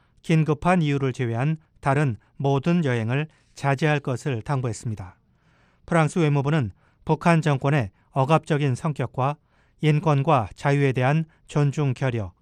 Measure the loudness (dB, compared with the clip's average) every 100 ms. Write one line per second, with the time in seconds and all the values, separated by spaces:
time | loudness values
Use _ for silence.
0 | _ _ 0 2 2 0 2 2 2 0
1 | -2 -2 -4 -2 -2 -4 _ _ 0 2
2 | 0 -2 _ -4 0 0 2 0 0 -2
3 | -2 -2 -4 _ _ -6 -2 0 0 0
4 | -2 -6 -4 -6 -4 -4 -4 -6 -8 -10
5 | -12 -20 _ _ _ _ _ _ 0 2
6 | 2 2 2 2 0 0 -2 -8 _ _
7 | -4 0 2 2 2 0 0 0 -2 -8
8 | _ -2 2 2 2 -2 0 -2 -4 -4
9 | -6 -4 -4 -4 _ _ _ -2 2 2
10 | 2 2 2 2 0 -4 0 2 2 0
11 | 0 0 -2 _ -6 0 0 0 -2 -2
12 | -2 -4 -6 -12